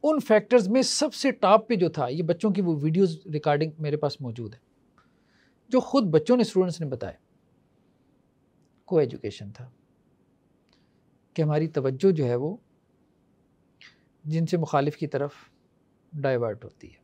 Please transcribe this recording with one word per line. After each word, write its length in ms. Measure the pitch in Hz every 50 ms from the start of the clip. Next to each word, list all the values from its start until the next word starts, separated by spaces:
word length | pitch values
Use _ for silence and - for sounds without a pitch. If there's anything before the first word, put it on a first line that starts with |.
| -
उन 160 | 294 311 294
फैक्टर्स 480 | - - 220 214 208 - 247 247 202 185
में 140 | 214 262 254
सबसे 500 | - - - 285 302 - - - 277 247
टॉप 360 | - - 185 202 220 - -
पे 80 | 240
जो 120 | 196 175 165
था, 180 | 165 156 135 123
ये 140 | 135 160 180
बच्चों 300 | 160 170 170 - 214 190
की 80 | 190
वो 140 | 196 170 160
वीडियोज़ 440 | 147 139 156 160 180 196 180 165 160 - -
रिकॉर्डिंग 440 | 151 151 - 156 147 147 156 160 151 160
मेरे 160 | 156 147 143
पास 200 | 147 151 143 139 - 135
मौजूद 320 | 123 113 123 117 104 110
है, 60 | - _ _ _ _ _ _ _ _ _ _ _ _ _ _ _ _ _ _ _ _ _ _
जो 100 | - 254
ख़ुद 300 | 247 - - 277 226 180
बच्चों 260 | 151 156 151 - 247
ने, 80 | 247 226
स्टूडेंट्स 360 | - - 185 185 180 165 170
ने 60 | 165
बताए, 320 | 143 131 117 - 95 - _ _ _ _ _ _ _ _ _ _ _ _ _ _ _ _ _ _ _ _ _ _ _ _ _ _ _ _ _ _ _ _ _ _
को 140 | - 185 165
एजुकेशन 500 | 147 120 113 - - 107 104 - 104 101
था 220 | 110 - 123 - _ _ _ _ _ _ _ _ _ _ _ _ _ _ _ _ _ _ _ _ _ _ _ _ _ _ _ _ _ _ _ _ _
कि 60 | - 160
हमारी 240 | 151 151 151 160 160
तवज्जो 440 | - 147 131 135 131 131 - 196 185
जो 120 | 151 139
है 120 | 120 120
वो 240 | 123 135 156 196 233 _ _ _ _ _ _ _ _ _ _ _ _ _ _ _ _ _ _ _ _ _ _ _ _ - - _ _ _ _ _ _ _
जिनसे 320 | 151 156 160 165 160 -
मुखालिफ 400 | 170 156 147 - 143 139 147 147
की 100 | - 156
तरफ 440 | 147 - 135 143 143 - - - _ _ _ _ _ _ _ _ _ _ _ _ _ -
डाइवर्ट 520 | 151 139 139 131 120 120 113 104 - -
होती 240 | - _ _ - -
है। 100 | - _